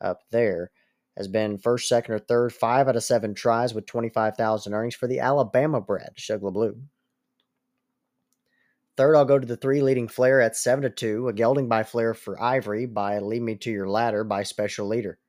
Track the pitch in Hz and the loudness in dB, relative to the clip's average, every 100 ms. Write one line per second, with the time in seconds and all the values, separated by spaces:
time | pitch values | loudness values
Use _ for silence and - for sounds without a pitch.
0 | 95 87 _ 117 113 87 90 _ _ _ | -6 -6 _ 0 2 0 -6 _ _ _
1 | _ - 98 107 107 101 117 123 - 117 | _ -14 -4 -2 -2 -2 0 0 0 -2
2 | 117 107 - 120 120 - 117 127 135 117 | 0 -4 0 0 0 0 0 2 2 0
3 | - 120 104 98 120 113 120 107 - 117 | 2 0 0 -2 0 2 0 -4 -6 -4
4 | 117 117 110 - 110 107 101 104 117 - | -4 0 -2 0 0 -2 -2 -4 -4 -4
5 | 123 127 123 139 113 127 151 135 98 98 | -4 0 2 2 2 2 2 0 -2 -4
6 | - - - 107 98 98 110 113 143 _ | -6 -12 -6 -4 -4 -2 -2 -4 -16 _
7 | _ _ _ _ _ _ _ _ _ _ | _ _ _ _ _ _ _ _ _ _
8 | _ _ _ _ _ _ _ _ _ - | _ _ _ _ _ _ _ _ _ 2
9 | 139 151 135 139 120 117 135 143 135 127 | 6 6 6 4 2 -4 0 2 2 2
10 | 113 - 127 135 113 - 123 135 131 - | -2 2 4 6 4 2 0 0 -2 -4
11 | 113 107 127 104 113 139 123 110 107 117 | -4 -2 -4 0 2 2 2 0 -2 -2
12 | 113 107 - 95 120 131 110 107 123 107 | -2 -4 -8 -4 -2 -2 -2 -4 -4 -4
13 | 101 104 98 117 117 104 117 104 95 104 | -2 -2 -4 -4 -6 -6 -6 -4 -2 0
14 | 117 104 110 101 101 - 104 - 101 117 | 0 0 -2 -4 -4 -4 -4 -4 -4 -4
15 | 101 - | -4 -10